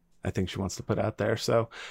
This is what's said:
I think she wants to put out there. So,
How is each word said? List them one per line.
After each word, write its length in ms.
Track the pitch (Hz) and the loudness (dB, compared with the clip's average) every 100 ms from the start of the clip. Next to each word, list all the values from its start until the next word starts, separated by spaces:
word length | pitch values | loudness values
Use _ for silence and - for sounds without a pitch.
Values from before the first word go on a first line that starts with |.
| _ _ | _ _
I 60 | 92 | -4
think 200 | 101 92 | 0 -2
she 80 | 98 | -2
wants 180 | 95 - | -4 -4
to 60 | |
put 160 | - 107 | -2 0
out 180 | 104 - | 0 0
there. 180 | 107 110 | 0 2
So, 340 | - 117 113 - - | 2 2 2 -6 -14